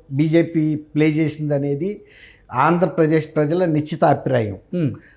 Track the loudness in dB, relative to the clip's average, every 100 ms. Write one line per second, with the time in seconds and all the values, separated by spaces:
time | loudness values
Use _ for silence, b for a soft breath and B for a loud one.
0 | -8 -2 2 2 2 0 -2 -2 -4 0
1 | 2 2 0 -2 -4 -2 -2 -4 -4 -8
2 | -14 b b b b 0 2 2 0 2
3 | 2 2 0 -2 0 0 0 0 -2 0
4 | 2 2 0 -2 -2 -6 -8 -4 -2 -4
5 | b